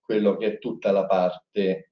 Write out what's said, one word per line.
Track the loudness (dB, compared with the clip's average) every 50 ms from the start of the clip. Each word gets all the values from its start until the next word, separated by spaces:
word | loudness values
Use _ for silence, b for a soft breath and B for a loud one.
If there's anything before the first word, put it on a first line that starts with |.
quello | _ _ 0 2 2 2 0
che | 2 -2
è | -4 -4 -4
tutta | -8 -8 -8 -4 -2 0 2
la | 2 2
parte | 2 2 2 2 0 -2 -4 _ _ _ -2 0 0 -2 -2 -6 _